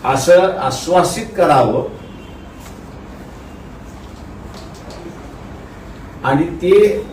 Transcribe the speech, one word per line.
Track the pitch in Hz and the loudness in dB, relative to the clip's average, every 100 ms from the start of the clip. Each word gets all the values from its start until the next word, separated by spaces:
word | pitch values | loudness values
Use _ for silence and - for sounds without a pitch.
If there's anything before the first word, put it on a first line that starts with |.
असं | - - 170 175 190 - | 0 2 8 8 8 2
आश्वासित | 156 - 160 180 - 220 - - | -2 -2 2 4 4 -2 -4 2
करावं | 165 135 - - - - - - - - - - - - - - - - - - - - - - - - - - - - - - - - - - - - - - - - - - - - - - | 4 6 4 2 -2 -10 -16 -18 -18 -18 -18 -16 -16 -16 -16 -16 -16 -16 -16 -16 -16 -16 -16 -16 -16 -16 -16 -16 -14 -14 -14 -14 -16 -14 -14 -14 -14 -14 -14 -14 -14 -14 -16 -16 -16 -14 -14 -4
आणि | - 139 170 - | 2 2 2 0
ते | 180 202 208 208 - | 6 8 8 4 -4